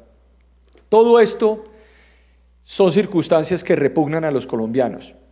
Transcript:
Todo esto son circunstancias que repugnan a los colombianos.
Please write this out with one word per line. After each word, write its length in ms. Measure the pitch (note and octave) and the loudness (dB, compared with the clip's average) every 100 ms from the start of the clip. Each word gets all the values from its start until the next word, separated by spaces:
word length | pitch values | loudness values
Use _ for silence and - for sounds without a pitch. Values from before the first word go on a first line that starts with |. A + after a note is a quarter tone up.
| _ _ _ _ _ _ _ _ _ | _ _ _ _ _ _ _ _ _
Todo 300 | G#3+ A#3 A#3 | 2 6 4
esto 440 | G#3+ - A3 A3 - - _ _ _ _ _ _ _ _ | 2 0 -4 -4 -12 -20 _ _ _ _ _ _ _ _
son 280 | - - F#3 | -6 0 2
circunstancias 720 | E3 G3 F3+ - E3 C#3+ F3 | 2 0 -2 0 0 0 -4
que 120 | - D#3 | -2 0
repugnan 500 | C#3 E3 D3 D#3+ D#3+ | 0 0 -2 -2 -4
a 60 | |
los 140 | C3 B2+ | -4 -4
colombianos. 680 | A#2 A2 B2 A#2+ - - - _ | -6 -4 -2 -4 -6 -18 -20 _